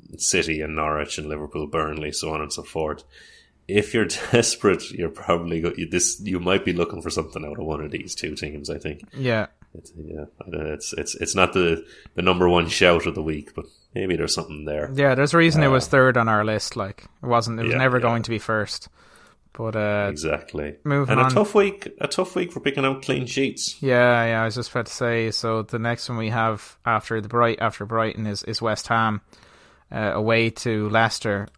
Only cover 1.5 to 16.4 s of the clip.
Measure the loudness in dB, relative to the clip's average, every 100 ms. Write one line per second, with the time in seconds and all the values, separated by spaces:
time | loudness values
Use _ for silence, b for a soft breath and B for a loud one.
1.5 | -8 -4 -2 -2 -4 -6 -6 -4 -4 -6
2.5 | -8 -8 -4 -4 -4 -12 B B B B
3.5 | B -2 0 2 0 0 -2 2 2 2
4.5 | 2 2 2 -2 -6 -6 -4 -2 -2 -2
5.5 | -2 -2 -4 -2 0 0 -2 -4 -2 0
6.5 | 0 2 0 -2 -4 -6 -4 -6 -8 -10
7.5 | -8 -6 -6 -6 -8 -10 -10 -8 -8 -10
8.5 | -10 -8 -8 -8 -10 -14 -6 -2 -2 -4
9.5 | _ _ -20 -20 -16 -12 -12 -12 -16 -10
10.5 | -8 -6 -8 -8 -8 -8 -6 -2 2 4
11.5 | 4 2 2 -4 B B -2 2 4 6
12.5 | 6 4 6 6 6 2 -4 -4 -4 -8
13.5 | -12 -14 _ _ -6 -2 -2 -2 -4 -6
14.5 | -8 -6 -4 -4 2 2 4 4 6 6
15.5 | 6 4 4 4 6 6 4 4 2